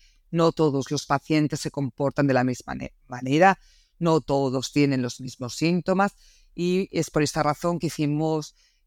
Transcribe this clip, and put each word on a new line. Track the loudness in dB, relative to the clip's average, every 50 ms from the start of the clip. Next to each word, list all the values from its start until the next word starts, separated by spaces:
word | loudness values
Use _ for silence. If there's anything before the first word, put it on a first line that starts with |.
| _ _ _ _ _ _
no | 0 2 2 2
todos | 2 2 2 2 2 0 -2 -4
los | -4 -6 -4
pacientes | -2 -2 -2 0 0 2 2 2 0 -2 -4
se | -8 -8
comportan | -6 -6 -6 -6 -4 -2 -2 -2 0 2 2 2
de | 4
la | 2 2
misma | 0 -2 -6 -8 -10 -10
ne-, | -10 -10 -12 -14 _ _ -16
manera, | -14 -10 -4 0 2 4 6 6 4 2 _ _ _ _ _ _ _ -4
no | 0 2 2 2
todos | 2 0 0 0 0 0 -2 -2 -4 -2 2
tienen | 2 4 4 2 0
los | -2 -4 -6 -10
mismos | -12 -14 -12 -10 -10 -10 -6
síntomas, | -2 0 0 0 0 0 0 0 2 0 0 -2 _ _ _ _ _ _ _ -8
y | -4 -2 0 0 0 -2 -2
es | -2 -4 -4 -2
por | 0 0 0
esta | 0 0 0 0
razón | 0 -2 -2 -2 -2 -2 -2
que | -4 -4
hicimos | -2 -2 -2 0 0 0 0 0 -2 -2 -4 -8 -14 _ _ _ _ _ _